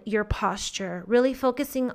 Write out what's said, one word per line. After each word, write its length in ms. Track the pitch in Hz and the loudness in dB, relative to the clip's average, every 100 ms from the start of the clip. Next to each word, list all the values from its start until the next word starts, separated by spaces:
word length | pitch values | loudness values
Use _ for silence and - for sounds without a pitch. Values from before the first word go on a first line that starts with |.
| 214 | -2
your 180 | 208 | -2
posture, 800 | 208 - 196 196 - - 185 175 185 | 0 -2 -2 -2 -6 -6 -6 -8 2
really 260 | 240 262 | 4 4
focusing 580 | 254 254 254 277 262 247 | 2 0 0 -2 -2 -2